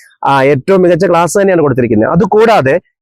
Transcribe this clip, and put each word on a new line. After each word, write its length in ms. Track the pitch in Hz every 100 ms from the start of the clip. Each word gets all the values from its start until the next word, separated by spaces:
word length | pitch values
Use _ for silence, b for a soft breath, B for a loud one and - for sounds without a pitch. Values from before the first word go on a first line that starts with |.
| B B -
ആ, 180 | 139
ഏറ്റവും 380 | 135 143 - 190
മികച്ച 280 | 175 165 190
ക്ലാസ് 280 | 165 170 202
തന്നെയാണ് 200 | 196 175
കൊടുത്തിരിക്കുന്നത്. 480 | 147 127 117 107 123
അതുകൂടാതെ 720 | 170 208 208 226 202 131 170 - _